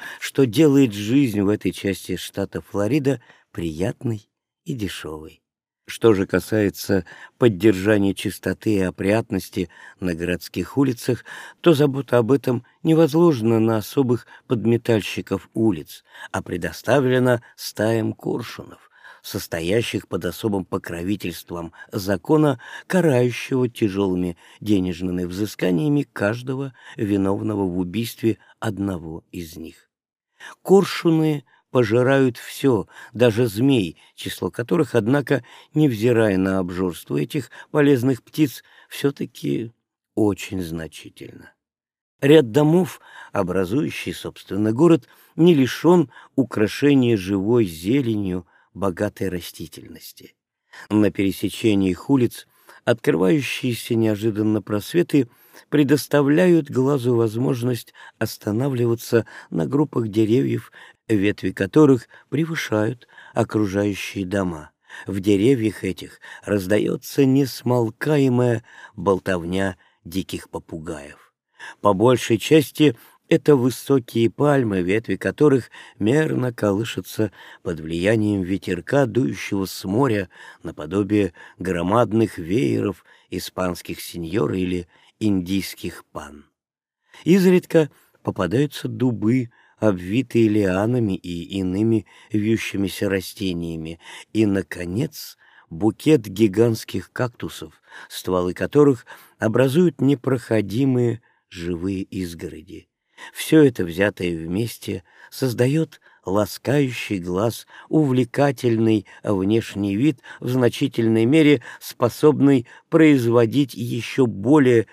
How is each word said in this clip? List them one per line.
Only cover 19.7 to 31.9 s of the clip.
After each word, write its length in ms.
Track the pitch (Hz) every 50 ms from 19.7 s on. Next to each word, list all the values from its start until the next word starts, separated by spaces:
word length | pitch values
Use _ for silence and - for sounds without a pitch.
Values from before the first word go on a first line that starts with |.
| 101 117 113 - - 101 -
под 180 | - - 92 80
особым 400 | 87 85 - - 113 101 98 87
покровительством 1080 | - - 92 - - 87 85 87 95 107 95 - 90 85 - - - 87 85 82 80 - - - -
закона, 680 | - 110 92 98 101 90 - - 156 156 151 147 127 123 - - - - -
карающего 840 | - - 185 175 160 131 123 123 123 117 - - - 135 127 127
тяжелыми 680 | 120 - - 117 101 92 98 101 95 92 90 90 90 85 - - - - _
денежными 640 | - 104 104 95 92 90 85 82 92 90 90 90 90
взысканиями 800 | 87 90 95 107 101 - - - 180 180 160 156 151 147 147 139 - _
каждого 600 | - - 101 117 120 123 131 131 131 139 135 123 _ - - -
виновного 680 | - 113 98 101 98 95 98 98 107 107 110 107 101 98
в 140 | 92 87
убийстве 600 | 92 92 90 87 110 117 117 - - - 113 104 - _ _ _ _
одного 640 | - 113 101 92 98 98 95 82 82 80 80 82 - _
из 240 | - 92 85 80 85
них. 340 | 82 80 80 - _ _ _ _ _ _ _ _ _ _ _ _ _ - - - -
Коршуны – 840 | - - 185 196 180 - - - - 170 160 160 156 156 151 143 - _ _ _ _ _
пожирают 640 | - 127 123 101